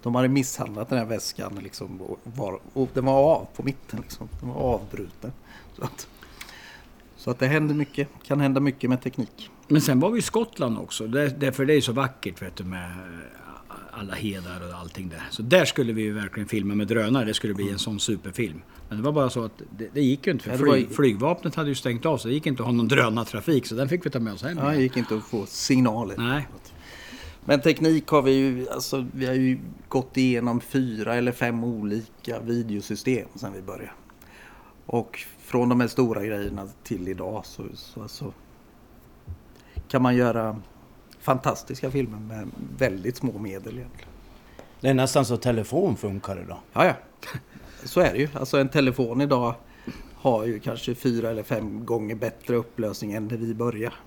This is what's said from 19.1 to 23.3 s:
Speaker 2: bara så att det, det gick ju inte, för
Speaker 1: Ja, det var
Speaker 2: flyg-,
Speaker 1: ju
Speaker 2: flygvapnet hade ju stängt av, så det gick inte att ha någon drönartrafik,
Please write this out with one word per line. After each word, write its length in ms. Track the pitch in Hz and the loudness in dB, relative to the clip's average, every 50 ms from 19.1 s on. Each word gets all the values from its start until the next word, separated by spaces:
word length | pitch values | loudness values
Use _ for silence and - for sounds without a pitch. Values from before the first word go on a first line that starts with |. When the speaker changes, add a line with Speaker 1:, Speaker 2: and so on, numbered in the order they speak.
Speaker 2:
bara 180 | 151 151 139 123 | 2 4 2 2
så 140 | - 127 117 | 0 -2 -6
att 60 | 110 - - - - - | -6 -10 -14 -18 -16 -12
det, 100 | 98 113 98 - | -12 -12 -6 0
det 80 | 143 | 2
gick 260 | 147 127 135 143 - | 4 4 4 2 2
ju 60 | 208 165 | 0 0
inte, 100 | 117 - | 0 -2
för 80 | - | -4
Speaker 1:
Ja, 60 | 123 | 0
det 60 | 127 143 | 4 6
var 80 | 143 143 | 6 6
Speaker 2:
flyg-, 160 | 131 120 - | 6 4 2
Speaker 1:
ju 60 | - | 2
Speaker 2:
flygvapnet 600 | - 147 131 104 98 120 151 175 175 - 165 - | 4 4 4 4 4 2 0 0 0 -2 -4 -2
hade 140 | - 156 143 | -2 -2 -2
ju 60 | 139 | -2
stängt 300 | - - 127 120 120 - | -2 -2 -2 -2 0 0
av, 120 | 165 156 | 0 0
så 100 | 120 - | 0 0
det 60 | 113 131 | -2 -2
gick 120 | 151 151 | 0 0
inte 180 | 160 135 120 113 | -2 -2 -2 0
att 40 | |
ha 60 | 117 123 | 2 2
någon 140 | 117 117 | 2 4
drönartrafik, 800 | 110 135 135 123 113 107 117 113 - | 4 6 6 6 4 4 0 -2 -2